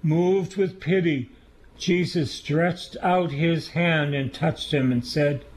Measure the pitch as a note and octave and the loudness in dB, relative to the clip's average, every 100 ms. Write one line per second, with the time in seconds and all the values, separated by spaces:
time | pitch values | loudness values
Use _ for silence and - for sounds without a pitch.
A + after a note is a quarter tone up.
0 | E3 D#3+ F3 G3 F3+ - F#3+ F#3 C#3 F#3+ | 2 2 2 2 0 -2 -2 -2 0 2
1 | E3+ C#3+ A#2 - - - - - - F3 | 2 0 -4 -12 -20 -20 -20 -8 0 2
2 | F3 F3 C#3 - - D3 F3 F3 - - | 2 0 -2 -4 -4 0 0 -2 -10 -4
3 | F#3 F3+ E3+ C#3 E3 E3 - D#3+ F3 D#3+ | 0 2 0 0 0 0 -2 -2 2 2
4 | D3 C#3+ C3 - E3 - - D3 B2+ B2 | 0 -2 -4 -2 -2 -2 -2 0 2 0
5 | A#2+ D#3 D3 C#3+ - | -2 0 0 0 -8